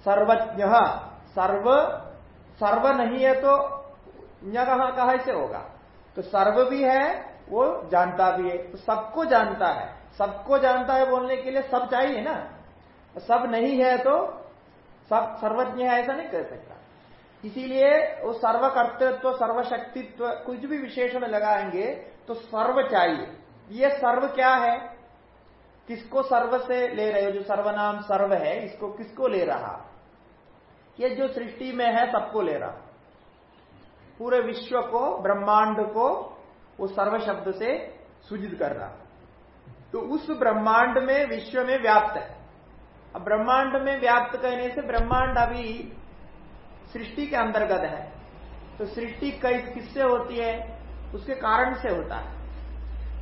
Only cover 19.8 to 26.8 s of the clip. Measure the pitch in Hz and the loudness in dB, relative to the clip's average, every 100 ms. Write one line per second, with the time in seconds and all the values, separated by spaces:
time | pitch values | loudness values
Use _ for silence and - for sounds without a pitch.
19.8 | - 262 214 - 240 - 247 247 277 294 | -6 -12 -12 -6 -6 -6 -8 -10 -6 -6
20.8 | 254 262 247 247 233 208 208 202 190 180 | -6 -2 -2 -2 -2 0 2 2 0 -2
21.8 | 233 - - - - 226 - 220 240 254 | -4 -6 -12 -18 -12 -12 -6 -2 2 2
22.8 | 262 202 175 151 - - - - - 220 | 2 4 2 0 -6 -14 -20 -20 -16 2
23.8 | 277 277 240 247 277 254 254 254 240 240 | 2 4 2 2 0 4 4 6 4 0
24.8 | - - - - _ _ _ _ _ _ | -4 -16 -20 -20 _ _ _ _ _ _
25.8 | - 233 - 262 262 240 240 254 254 247 | -14 -14 -4 -2 2 2 2 0 0 0